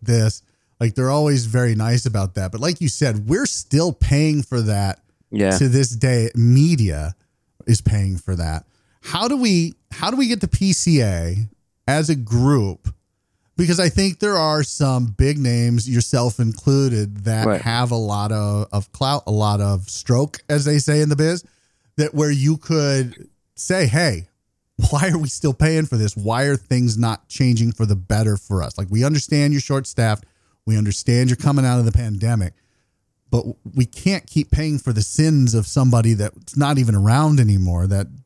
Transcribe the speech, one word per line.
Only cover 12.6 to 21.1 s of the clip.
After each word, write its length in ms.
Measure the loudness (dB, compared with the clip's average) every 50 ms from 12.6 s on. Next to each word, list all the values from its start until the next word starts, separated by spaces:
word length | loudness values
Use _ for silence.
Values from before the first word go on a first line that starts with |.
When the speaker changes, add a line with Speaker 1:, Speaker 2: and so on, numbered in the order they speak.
| 2 0 -4 -6 _ -10 -10 -10 _ _ _ _ _ _ _ _ _ _ _
Speaker 1:
Because 240 | -2 0 0 2 2
I 80 | 0 0
think 300 | 0 0 0 0 -2 -2
there 180 | -2 -2 0
are 260 | 0 0 0 0 0 -2
some 520 | -4 -2 -2 -2 0 0 0 -2 -2 0
big 220 | 0 0 0 2 0
names, 500 | 0 0 0 2 2 2 2 0 0 0
yourself 500 | -2 -2 -2 0 0 0 0 0 0 0
included, 840 | -2 -2 -2 -2 0 0 2 2 2 0 0 -2 -2 -4 -6 -6 -4
that 220 | -2 -2 0 0
Speaker 2:
Right. 160 | 0 0 0 -2
Speaker 1:
have 280 | -2 -2 -2 -2 -2
a 60 | -2
lot 340 | -2 -2 -2 -2 -2 -2 -2
of, 360 | -2 -2 -2 -2 -2 -2 -2 -2
of 220 | -4 -6 -6 -6 -8
clout, 300 | -6 -2 -2 -2 -2 -4
a 60 | -4 -2
lot 300 | 0 0 0 0 0 0
of 260 | 0 -2 -2 -4 -8
stroke, 540 | -12 -12 -2 0 0 0 0 -2 -6 -12 -6 -4
as 160 | -2 -2 0
they 120 | 0 0 0
say 220 | 0 2 2 2
in 80 | 2
the 80 | 2